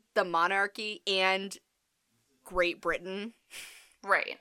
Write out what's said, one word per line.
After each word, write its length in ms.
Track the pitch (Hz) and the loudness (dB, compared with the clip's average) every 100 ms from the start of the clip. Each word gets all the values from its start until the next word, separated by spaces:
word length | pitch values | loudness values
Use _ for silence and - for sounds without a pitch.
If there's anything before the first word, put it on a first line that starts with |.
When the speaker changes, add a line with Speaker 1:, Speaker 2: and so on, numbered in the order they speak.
| _ | _
Speaker 1:
the 100 | - | -2
monarchy 800 | 185 170 170 196 202 - 214 214 - | 0 2 2 2 0 -2 -8 -8 -2
and 500 | 190 190 190 196 - _ _ _ _ _ _ _ _ | 2 2 2 -2 -12 _ _ _ _ _ _ _ _
Great 360 | - 180 175 - | -6 0 0 0
Britain. 540 | 170 156 175 190 214 - _ - - - - _ | -2 -2 -2 -8 -8 -12 _ -18 -16 -18 -20 _
Speaker 2:
Right. 340 | 196 185 - - | 2 2 2 -8